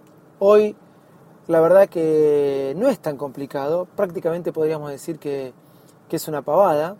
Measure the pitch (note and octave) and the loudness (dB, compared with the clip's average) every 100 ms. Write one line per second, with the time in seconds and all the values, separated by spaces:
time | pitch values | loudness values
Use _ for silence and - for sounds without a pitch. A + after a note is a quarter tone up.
0 | _ _ _ _ G3 G#3 G#3+ - _ _ | _ _ _ _ 4 4 4 -4 _ _
1 | _ _ - - - E3 D#3+ F#3 G3 F3 | _ _ -20 -20 -2 2 6 6 4 2
2 | D#3+ D#3 D3+ D3 C#3+ C#3 C3+ D3 C4 A3 | 0 2 4 2 0 -2 -6 -2 -2 -2
3 | - C#3 C#3+ C3 C3+ C#3+ C#3 E3 F3+ - | -6 -8 -10 -10 -10 -6 -4 -4 -4 -6
4 | G3 F3 E3 E3+ E3+ D#3+ D#3 D#3 D3 C#3 | -6 -4 -6 -4 -6 -4 -2 -2 -8 -12
5 | - D#3+ D3 C#3 C3 - _ _ _ _ | -12 -10 -8 -8 -10 -14 _ _ _ _
6 | _ E3 - D3+ C#3 D#3 G3 D3+ D#3+ G#3 | _ -8 -6 -8 -2 2 2 2 -2 -8